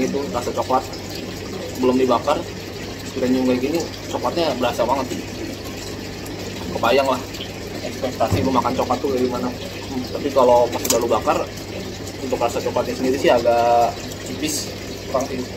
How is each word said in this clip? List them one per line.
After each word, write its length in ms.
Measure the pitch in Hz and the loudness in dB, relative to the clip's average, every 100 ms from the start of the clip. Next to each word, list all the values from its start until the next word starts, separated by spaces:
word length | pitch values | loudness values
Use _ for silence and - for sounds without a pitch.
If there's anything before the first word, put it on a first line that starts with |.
| 127 | 0
gitu, 80 | 135 139 | 0 -2
rasa 160 | 120 117 | -4 -2
coklat 280 | 123 117 131 - - - - - - - - - 127 | -2 2 0 0 -8 -10 -8 -8 -8 -8 -8 -8 0
belum 200 | 127 127 | 2 4
dibakar, 360 | 127 117 - 160 - - - - - - - 131 | 4 4 2 0 -2 -8 -10 -10 -10 -10 -8 -2
udah 100 | 127 | 2
nyium 160 | 131 127 | 2 4
kayak 140 | 127 | 2
gini, 180 | 135 165 147 - - | 2 0 -2 -6 -6
coklatnya 400 | 139 123 165 160 123 | -2 0 0 0 2
berasa 240 | 123 117 | 0 2
banget. 240 | 120 135 127 - - - - - - - - - - - - - - - - | 2 0 -2 -4 -6 -8 -8 -8 -10 -10 -8 -8 -8 -10 -8 -8 -8 -8 -6
Kebayang 380 | - 117 131 135 | 0 4 4 4
lah 60 | 127 - - - - - - - | 0 -2 -8 -10 -10 -8 -8 -8
ekspektasi 560 | - 127 - 113 - | -4 -4 0 2 2
lu 80 | 131 | 2
makan 200 | 127 120 | 2 2
coklat 240 | 127 120 123 | 0 0 0
tuh 80 | 147 | 0
kayak 80 | 127 123 | 2 0
gimana. 240 | 123 123 | 0 -4
Hmm, 540 | - - - - 131 - | -6 -8 -8 -8 -6 -4
tapi 140 | - 143 | -4 0
kalau 320 | 135 123 120 120 | 6 8 8 6
pas 120 | - | 2
udah 160 | - - | 2 2
lu 80 | 120 | 4
bakar, 280 | 110 147 165 - - - - - - - - 135 | 2 2 2 0 -6 -8 -8 -8 -8 -8 -8 -4
untuk 120 | 123 | 0
rasa 160 | 117 - | 0 0
coklatnya 360 | 117 - 117 123 | -2 0 -2 0
sendiri 180 | 127 135 | 0 2
sih 80 | 160 | 4
agak 640 | 123 117 117 117 120 117 - - - - | 6 6 6 6 6 4 0 -8 -8 -8
tipis, 440 | - 151 - - - - - - | -4 -4 -4 -6 -8 -10 -10 -4
kurang 160 | 127 131 | -2 -2
sih. 120 | 127 123 | -4 -6